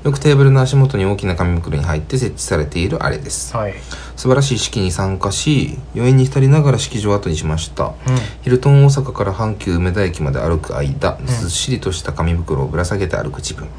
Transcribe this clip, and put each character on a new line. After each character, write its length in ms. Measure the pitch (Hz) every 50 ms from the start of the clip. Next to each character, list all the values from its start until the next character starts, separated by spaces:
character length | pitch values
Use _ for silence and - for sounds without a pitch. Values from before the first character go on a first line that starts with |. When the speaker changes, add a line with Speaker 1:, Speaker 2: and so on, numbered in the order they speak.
| -
Speaker 1:
よ 80 | 147
く 80 | 139 139
テ 100 | - 151
ー 60 | 143
ブ 100 | 139 139
ル 60 | 135
の 80 | 135 135
足 140 | 131 127 -
元 220 | 139 135 131 -
に 80 | 101 95
大 100 | 98 101
き 120 | 101 104
な 80 | 98 87
紙 240 | 85 90 87 87 85
袋 180 | 85 - 78
に 60 | 71 73
入 160 | 82 80 78
っ 20 |
て 160 | 78 - -
設 140 | 131 123 107 -
置 80 | -
さ 160 | - - 95
れ 80 | 82 73
て 140 | 71 - 87
い 100 | 85 98
る 160 | 156 - -
あ 40 | -
れ 80 | - -
で 100 | - -
す。 260 | - - - - -
Speaker 2:
は 140 | 117 107 101
い。 60 | 95 - - - - - - - -
Speaker 1:
素 140 | - - 127
晴 60 | 127
ら 60 | 135
し 140 | 139 139 127
い 20 |
式 220 | 107 - - - 113
に 100 | 95 92
参 280 | 85 - 98 95 95 90
加 120 | - 98
し、 460 | 95 - - 151 151 131 90 - - - - - -
余 160 | 107 117 127
韻 80 | 135
に 80 | 131 127
浸 140 | 131 - 139
り 80 | 135
な 160 | 135 143 156 147
が 80 | 143
ら 80 | 131 107
式 200 | - - - 110
場 120 | 104 104
を 40 | 101
後 140 | 101 - 90
に 80 | 80
し 80 | 78 82
ま 100 | 78 78 80
し 100 | - -
た。 140 | - - -
Speaker 2:
う 40 |
ん。 40 | - - - - 131 127 127 110 - - -
Speaker 1:
ヒ 80 | - 127
ル 80 | 123
ト 140 | 127 - 143
ン 120 | 143 143 139
大 60 | 139
阪 220 | 139 139 131 -
か 120 | - - 104
ら 80 | 98 95
阪 220 | 95 113 110 107
急 200 | - - 98 87
梅 160 | 85 90 92
田 120 | 87 104 98
駅 200 | 90 78 - 76
ま 80 | 71
で 80 | 67 67
歩 180 | 64 82 85
く 180 | 80 - - -
間、 440 | 67 71 69 67 - - - - -
Speaker 2:
う 40 | -
ん。 40 |
Speaker 1:
ず 180 | - 127 117 110
っ 40 | 85
し 200 | 85 - - -
り 100 | 127 -
と 120 | - 98
し 100 | 87 -
た 120 | - - 69
紙 200 | - 78 85 85
袋 300 | 85 85 - 80 69 67
を 40 |
ぶ 100 | - 78
ら 80 | 85 87
下 120 | 85 110
げ 100 | 98 95
て 80 | 80 -
歩 140 | - - 73
く 80 | 71
自 160 | - - - -
分。 140 | - - - -